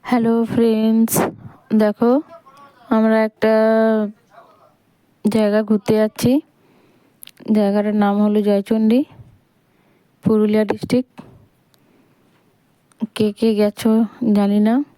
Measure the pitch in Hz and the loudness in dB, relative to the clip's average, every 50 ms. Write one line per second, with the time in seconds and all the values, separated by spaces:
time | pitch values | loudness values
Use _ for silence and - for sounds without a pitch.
0 | _ - 247 240 226 226 226 233 233 220 - 233 233 226 220 220 220 220 220 226 | _ -2 -2 -2 0 0 0 -2 -2 -2 -2 0 0 0 0 0 0 0 2 2
1 | 226 226 - - - - - - - - - _ _ _ 220 214 214 208 208 _ | 0 0 0 -2 -4 -4 -6 -14 -20 -20 -20 _ _ _ 0 0 0 0 0 _
2 | 233 240 247 294 320 - - - _ - - - - - _ _ - - 247 220 | 0 0 0 0 -4 -8 -20 -20 _ -20 -20 -20 -20 -20 _ _ -8 -4 -2 0
3 | 220 220 220 220 220 220 _ _ - 220 220 220 220 220 220 220 220 220 220 220 | 0 2 0 0 -2 -2 _ _ -2 0 2 2 2 2 2 2 0 0 0 -2
4 | 214 208 214 _ _ _ _ - - _ _ _ _ _ _ _ _ _ _ _ | -4 -6 -10 _ _ _ _ -20 -20 _ _ _ _ _ _ _ _ _ _ _
5 | _ _ _ _ _ 208 202 220 214 208 208 214 220 208 220 202 _ - 220 214 | _ _ _ _ _ -2 0 0 0 0 0 -2 0 0 -2 -2 _ -2 0 0
6 | 214 214 _ - - 240 254 302 - _ _ _ _ _ _ _ _ _ _ _ | 0 -2 _ -2 0 0 0 0 -2 _ _ _ _ _ _ _ _ _ _ _
7 | _ _ _ _ - - _ _ - - 214 214 208 202 202 208 208 214 208 214 | _ _ _ _ -20 -20 _ _ -6 -2 0 0 0 0 0 -2 -2 -2 -2 0
8 | 208 202 202 202 208 214 208 214 202 208 202 196 196 - 226 220 220 220 233 254 | 0 0 0 0 0 0 0 0 0 0 0 -2 -2 -2 -2 0 0 2 2 0
9 | 302 - - - - - _ _ _ _ _ _ _ _ _ _ _ _ _ _ | 0 -4 -10 -20 -20 -20 _ _ _ _ _ _ _ _ _ _ _ _ _ _
10 | _ _ _ _ - - 220 214 214 214 208 214 214 202 214 214 - - 240 247 | _ _ _ _ -2 0 2 2 2 2 2 0 0 -2 -4 -8 -4 -2 -2 -2
11 | 254 _ _ - - - - - _ _ _ _ _ _ _ _ _ _ _ _ | -2 _ _ -20 -20 -20 -20 -20 _ _ _ _ _ _ _ _ _ _ _ _
12 | _ _ _ _ _ _ _ _ _ _ _ _ _ _ _ _ _ _ _ _ | _ _ _ _ _ _ _ _ _ _ _ _ _ _ _ _ _ _ _ _
13 | 226 - _ - 214 214 202 - 226 226 214 202 208 208 - - - 226 220 226 | -12 -12 _ -4 -4 -4 -2 -2 -2 0 2 2 0 -2 -2 -2 0 0 2 2
14 | 233 208 - - 247 226 208 208 202 202 202 208 208 220 233 269 294 _ _ | 0 -2 -4 -6 -2 0 2 2 2 2 2 2 2 2 2 0 -2 _ _